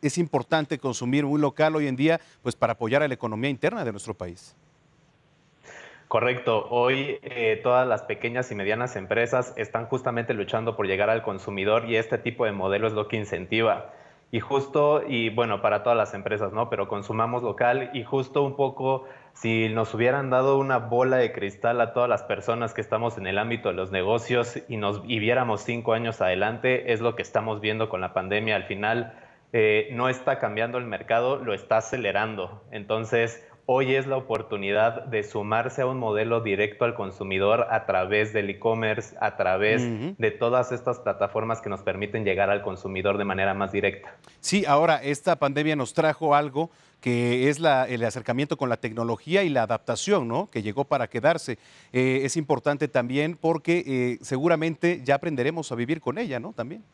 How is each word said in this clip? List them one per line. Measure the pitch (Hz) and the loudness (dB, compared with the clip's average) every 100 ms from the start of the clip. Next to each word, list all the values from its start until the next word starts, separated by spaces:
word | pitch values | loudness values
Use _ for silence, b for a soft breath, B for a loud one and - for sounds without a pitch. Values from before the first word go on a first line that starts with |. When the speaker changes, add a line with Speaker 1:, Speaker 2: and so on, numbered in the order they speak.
Speaker 1:
es | 147 170 | 0 0
importante | 170 139 120 160 151 147 | 0 0 0 0 0 -4
consumir | 135 117 123 139 143 | -4 -4 0 2 2
muy | 147 | 2
local | 147 139 156 156 | 2 4 2 2
hoy | 147 | -2
en | 131 | 2
día, | 151 160 b b | 2 2 b b
pues, | 127 117 | -6 0
para | 113 | 0
apoyar | 113 113 135 | 0 2 2
a | 147 | 2
la | |
economía | 127 117 107 131 | -2 -4 -4 -4
interna | 131 151 226 139 | 0 -2 -2 -6
de | |
nuestro | 101 113 | -6 -10
país. | 104 90 87 - _ _ _ _ _ _ _ _ _ _ _ B B B B B | -10 -10 -12 -20 _ _ _ _ _ _ _ _ _ _ _ B B B B B
Speaker 2:
Correcto. | 117 120 123 - 110 - | 2 2 0 0 0 2
Hoy, | 120 123 135 139 - | 2 2 0 -2 -6
eh, | 135 123 113 110 | -8 -2 0 2
todas | 123 123 127 | 4 4 4
las | 110 | 0
pequeñas | - 104 120 120 123 | -2 -4 -4 -4 -4
y | 104 | -4
medianas | 98 110 123 107 | -2 -2 -2 -6
empresas | 92 107 117 127 123 - | -2 0 2 0 -2 -6
están | 107 113 113 | -6 -6 -4
justamente | 127 - 120 117 113 | -4 -2 -4 -2 -4
luchando | 98 113 113 113 | -2 -2 -2 -2
por | 101 | -2
llegar | 95 104 | 2 2
al | 113 | 2
consumidor | 110 95 - 101 98 110 113 | 0 -8 -6 -4 2 2 2
y | 113 | 0
este | 113 117 | 0 -2
tipo | 120 120 117 | -4 -2 -2
de | |
modelo | 101 95 98 110 | 0 0 0 0
es | |
lo | 107 104 | -2 -2
que | 113 | -4
incentiva. | 101 85 90 110 113 101 - B B B B | -4 -6 -2 0 2 2 -4 B B B B
Y | 117 | -6
justo, | 110 139 135 156 147 147 - | -2 -2 0 2 4 2 0
y | 123 113 | -2 -2
bueno, | 110 117 101 | 0 0 2
para | 110 104 | 2 2
todas | 120 117 | 2 2
las | 104 | 2
empresas, | 98 98 104 101 | -2 -4 -2 -2
¿no? | 107 117 | -2 -2
Pero | 107 98 | -2 -2
consumamos | 104 101 110 113 120 | -4 -4 -2 -2 0
local | 120 98 120 127 127 139 | -4 0 2 2 -2 -8
y | |
justo | 110 135 131 - | -4 -2 -2 0
un | 139 - | -2 0
poco, | 135 131 131 131 131 B B | -2 0 0 0 -4 B B
si | - 113 113 110 | -6 0 2 2
nos | 110 107 107 | 0 -2 2
hubieran | 120 139 135 | 2 2 2
dado | 127 135 135 | 2 4 4
una | 135 127 | 2 0
bola | 113 120 131 127 | 0 2 4 4
de | 120 | 2
cristal | - 101 - 117 120 | 0 -6 -2 0 2
a | 117 | 2
todas | 123 120 | 2 2
las | 107 | 2
personas | - 101 98 117 117 - | 0 -4 -2 -2 -2 -4
que | |
estamos | 107 110 117 110 | -2 0 -2 -4
en | 95 | -4
el | 98 | -2
ámbito | 113 113 110 | -2 -2 -2
de | 90 | -2
los | 92 | -2
negocios | 95 92 117 113 123 117 135 - | -2 2 0 2 0 0 -6 -8
y | 117 | -4
nos, | 104 104 95 | -2 -4 -4
y | 113 | -2
viéramos | 107 123 120 104 | 2 2 2 -2
cinco | - 117 117 | -2 -4 0
años | 113 117 110 | 0 0 0
adelante, | 92 92 104 113 127 127 - | 0 2 0 0 0 0 2
es | 113 | 0
lo | 117 113 | 0 -2
que | |
estamos | - 117 110 107 | -4 -2 -2 -2
viendo | 107 107 110 | -2 -2 -2
con | 95 | -2
la | 92 | -2
pandemia. | - 92 104 113 104 | -4 0 -2 0 -2
Al | 92 | -2
final, | 98 104 117 117 B B B _ | -4 0 0 -2 B B B _
eh, | 120 110 107 107 | 2 4 4 0
no | 123 127 | -2 -2
está | 127 - 131 | 0 -2 0
cambiando | 113 107 117 123 | -2 -2 -2 -2
el | 120 | -4
mercado, | 98 - 113 123 139 | -6 0 2 2 0
lo | 127 101 | -2 -6
está | - 110 | 2 0
acelerando. | 113 131 107 95 110 107 92 107 - | 0 -2 0 0 -2 -4 -8 -10 -14
Entonces, | 113 101 110 110 120 117 - B B - | -14 -4 -2 0 2 0 -2 B B 0
hoy | 131 135 135 | 2 4 2
es | 135 | 0
la | 131 | -4
oportunidad | 131 220 110 104 98 104 110 120 - | -2 -4 -4 -4 0 2 2 0 -4
de | 113 | -4
sumarse | 104 110 104 110 127 - | -4 -6 -2 0 -2 -2
a | 127 | -2
un | 131 | -2
modelo | 113 104 110 117 | -2 0 2 0
directo | 113 98 104 - | 0 0 0 0
al | 120 117 | -2 0
consumidor | 98 95 95 95 98 113 117 | -8 -8 -4 0 4 4 2
a | 110 - | 0 2
través | 95 92 104 107 | 0 2 2 2
del | 107 101 | 0 -2
e-commerce, | 98 113 113 110 110 110 - | -2 0 2 0 -2 -6 -4
a | 107 - | -4 0
través | 92 95 104 113 | 0 2 4 2
Speaker 1:
Ujú. | 123 110 139 196 | 0 -2 -6 -2
Speaker 2:
de | 110 | -2
todas | - 117 127 120 | 0 2 2 2
estas | 123 - 117 | -2 -2 -2
plataformas | - 95 101 113 110 113 | -2 -2 0 0 -2 -4
que | - | -4
nos | 98 | -6
permiten | 98 95 101 110 104 | -4 -4 -4 -2 0
llegar | 92 98 | 2 2
al | 101 | 2
consumidor | 101 92 98 95 98 101 | -2 -8 -6 -2 0 0
de | |
manera | 98 92 98 | 0 0 0
más | 98 98 | 0 -2
directa. | 101 98 - - - b b | 0 0 -2 -14 -20 b b
Speaker 1:
Sí, | - 196 180 | 0 0 4
ahora, | 143 165 151 | 4 6 4
esta | 135 143 - 165 | 2 -2 0 2
pandemia | 139 139 151 151 | 2 2 0 0
nos | 123 | -2
trajo | - 156 147 160 143 | 2 2 2 4 4
algo | 147 135 165 b b b | 2 -2 -4 b b b
que | - 120 120 123 135 | 0 2 2 4 4
es | 147 | 4
la, | 165 135 123 | 4 4 2
el | 123 | 0
acercamiento | 113 127 113 123 143 147 | -2 -2 -4 -2 0 -2
con | 131 | 0
la | 117 | 0
tecnología | 120 110 117 113 - 180 | -2 -4 -2 -4 0 2
y | 190 | 2
la | 135 | 2
adaptación, | 110 113 - 113 - 202 120 | 2 -2 -2 -4 2 2 2
¿no? | 120 208 | -2 -2
Que | 123 | -4
llegó | 104 104 | -4 -2
para | 139 143 117 | 0 0 0
quedarse. | 123 127 165 - 120 B B B | 2 2 2 -2 -10 B B B
Eh, | 127 127 131 | 2 4 2
es | 135 165 | 0 -2
importante | 147 135 147 147 151 | 0 0 2 0 0
también | 135 120 131 156 170 | 0 0 0 -2 0
porque, | 165 165 - 170 - | 0 0 2 0 2
eh, | 131 123 120 | 0 0 -2
seguramente | 123 131 156 165 160 156 170 175 127 | -4 -2 2 2 2 0 0 0 2
ya | 139 | 2
aprenderemos | 170 139 123 165 151 | 2 0 0 0 -6
a | 117 | -4
vivir | 120 160 | -2 -2
con | - 147 | -2 -4
ella, | 233 127 | -4 -6
¿no? | 143 | -8
También. | 226 120 170 - | -8 -10 -10 -18